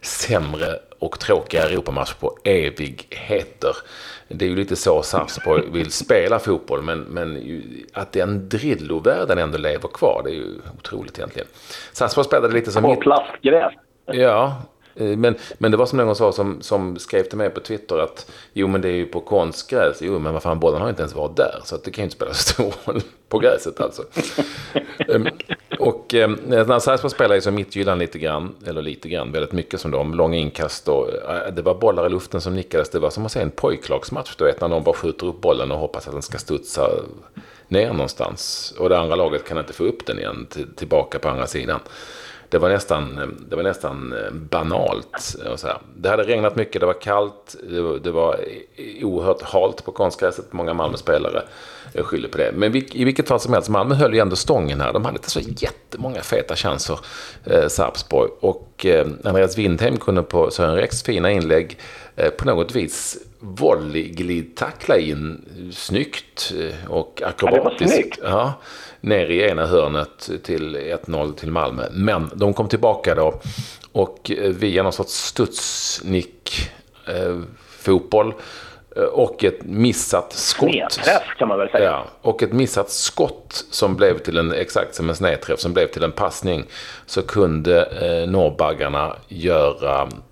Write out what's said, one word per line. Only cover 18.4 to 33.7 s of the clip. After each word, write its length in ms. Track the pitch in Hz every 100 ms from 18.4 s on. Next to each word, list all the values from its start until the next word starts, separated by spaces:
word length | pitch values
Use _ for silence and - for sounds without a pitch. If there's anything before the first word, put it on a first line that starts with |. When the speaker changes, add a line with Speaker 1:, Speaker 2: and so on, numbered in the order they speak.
| -
Speaker 1:
jo, 140 | - 95
men 140 | 95
det 80 | 92
är 40 |
ju 140 | 90 85
på 140 | 85
konstgräs. 760 | - 104 82 80 - 127 85 73
Jo, 180 | 85 95
men 140 | 78
vad 100 | 78
fan, 180 | 85 82
bollen 200 | 82 76
har 80 | 107
inte 140 | 110
ens 120 | 76
varit 220 | - 76 78
där, 240 | - -
så 100 | -
att 100 | 82
det 60 | -
kan 120 | -
ju 20 |
inte 120 | 98 -
spela 180 | -
så 180 | 76 -
stor 220 | - 104 -
roll 160 | - 113 - - _
på 100 | 110
gräset 420 | 117 139 - -
alltså. 220 | - - -
Speaker 2:
<laughs> 40 | - - - 285 - - - - - -
Speaker 1:
Ehm, 200 | 113 107 - - - _ -
och, 360 | 202 - -
ehm, 240 | 117 110 104 -
när 320 | 117 110 120
Sarpsborg 320 | 117 131 143
spelar 240 | - 117
ju 60 | 101
som 140 | 98
Mittjylland 440 | 101 98 101 98 90
lite 200 | 85 80
grann, 360 | 78 76 87 - -
eller 160 | 80
lite 260 | 76 76 82
grann, 240 | 85 64
väldigt 200 | 78 76
mycket 280 | 90 80 92
som 100 | 80
de, 240 | 69 76
långa 220 | 82 82 85
inkast 520 | 76 - 78 - -
och, 200 | 71 62
eh, 440 | - - 87 101
det 100 | 87
var 120 | 85
bollar 320 | 90 113 87 87
i 20 |
luften 320 | 92 - 98
som 140 | 85
nickades. 360 | 92 90 82 76
Det 80 | 87
var 120 | 76
som 160 | 87 107
att 60 |
se 80 | -
en 100 | 82
pojklagsmatch, 840 | - 71